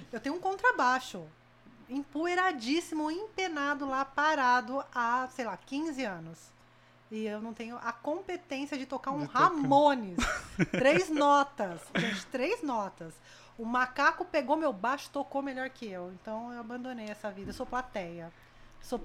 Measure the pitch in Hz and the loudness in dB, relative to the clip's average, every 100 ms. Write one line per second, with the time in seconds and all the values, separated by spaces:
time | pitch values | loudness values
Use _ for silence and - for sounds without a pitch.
0 | 165 233 269 349 381 381 494 370 247 254 | -12 -8 -6 -4 -4 4 4 6 4 4
1 | - 190 156 - - - - - - 269 | -2 -12 -14 -18 -20 -20 -20 -20 -10 -8
2 | 285 294 339 359 370 285 226 320 339 311 | -6 -2 0 2 2 0 0 0 0 -4
3 | 302 339 440 - 370 302 285 285 277 262 | -2 -4 -6 -4 -2 0 -2 -2 -2 -2
4 | 269 - 302 302 247 247 226 269 - 254 | -2 2 4 4 4 4 2 -6 -4 -2
5 | 233 247 262 - 226 180 - 277 320 262 | 0 0 -2 -4 -6 -6 -6 -4 -4 -4
6 | 233 175 165 165 - - - - - - | -4 -6 -12 -16 -20 -20 -20 -20 -20 -20
7 | _ 220 214 214 226 226 226 240 233 233 | _ -6 -4 -4 -8 -10 -10 -6 -6 -4
8 | 285 339 381 349 - 269 285 277 254 269 | -4 -4 -4 -8 -6 -6 -4 -6 -4 -6
9 | 269 285 294 254 349 330 269 277 294 269 | -4 -4 -2 4 4 4 6 8 8 6
10 | 202 175 - - - - - 185 269 330 | 0 -2 -2 -2 -8 -2 0 6 6 6
11 | 349 302 285 285 277 - 196 170 - - | 4 4 8 8 6 -2 -6 -6 -4 -2
12 | 170 196 - 247 294 453 294 226 190 - | 0 -2 -6 -2 0 0 -2 -2 -4 -8
13 | 165 - - - - - 226 247 254 269 | -16 -16 -20 -20 -20 -10 -2 0 0 4
14 | 294 320 359 302 240 311 311 196 233 277 | 2 2 0 0 2 2 2 0 -2 -2
15 | - 285 277 277 277 262 262 - 226 185 | -4 -6 -4 -4 -4 -6 -8 -8 -10 -8
16 | 180 185 226 220 240 240 226 247 254 240 | -10 -12 -10 -8 -8 -12 -10 -10 -8 -10
17 | 214 208 208 190 196 202 247 247 254 208 | -10 -8 -10 -8 -10 -8 -6 -4 -4 -6
18 | 170 170 165 - - - - - - 240 | -8 -10 -14 -16 -20 -20 -20 -20 -8 -6